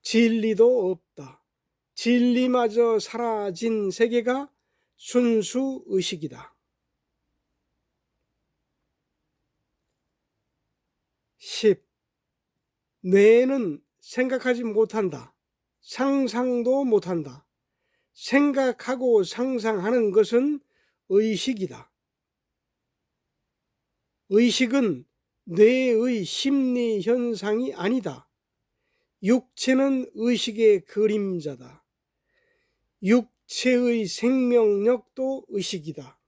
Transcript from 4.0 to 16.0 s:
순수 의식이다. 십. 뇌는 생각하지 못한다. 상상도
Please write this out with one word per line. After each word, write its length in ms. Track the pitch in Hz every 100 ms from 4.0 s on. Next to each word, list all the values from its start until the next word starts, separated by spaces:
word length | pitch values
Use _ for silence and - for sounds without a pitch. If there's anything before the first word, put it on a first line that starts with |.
| 233 240 226 262 285 _ _ _ _ _
순수 880 | - 247 247 226 185 247 269 262 -
의식이다. 680 | 190 175 175 151 - - _ _ _ _ _ _ _ _ _ _ _ _ _ _ _ _ _ _ _ _ _ _ _ _ _ _ _ _ _ _ _ _ _ _ _ _ _ _ _ _ _ _ _ _ _ _ _ _ _
십. 500 | - - 220 185 _ _ _ _ _ _ _ _ _ _ _ _
뇌는 840 | 185 196 202 233 262 269 208 147 _ _
생각하지 640 | - - 254 254 254 240
못한다. 680 | 233 208 220 214 190 143 120 _ _ _ _ _
상상도 1000 | - -